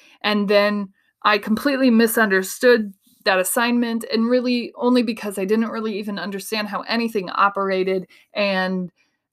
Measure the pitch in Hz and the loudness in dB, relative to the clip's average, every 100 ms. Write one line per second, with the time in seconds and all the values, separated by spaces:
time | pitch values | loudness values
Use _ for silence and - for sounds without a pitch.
0 | _ _ 208 208 202 202 208 208 196 _ | _ _ -2 0 2 4 2 0 -8 _
1 | _ _ 208 208 208 220 285 269 262 226 | _ _ 0 0 0 -2 0 2 4 4
2 | 226 233 214 190 190 - 247 240 202 - | 4 2 2 2 0 0 4 4 2 -10
3 | _ _ 208 185 180 254 240 240 233 226 | _ _ 0 0 0 0 0 0 0 -4
4 | - 226 226 254 247 240 226 - 247 247 | -4 -2 2 2 2 -2 -4 -2 2 2
5 | 240 202 214 196 190 220 226 226 220 202 | 2 -4 -6 -4 0 0 0 -4 -6 -6
6 | 208 196 180 196 - 214 208 190 - 233 | -6 -8 -8 -8 -6 -6 -4 -6 -4 -4
7 | 233 220 180 - 196 196 196 190 185 190 | -2 -4 -4 0 0 0 -2 0 0 -2
8 | 180 _ _ - 202 190 185 185 180 _ | -6 _ _ -4 -2 0 -2 -4 -6 _
9 | _ _ _ | _ _ _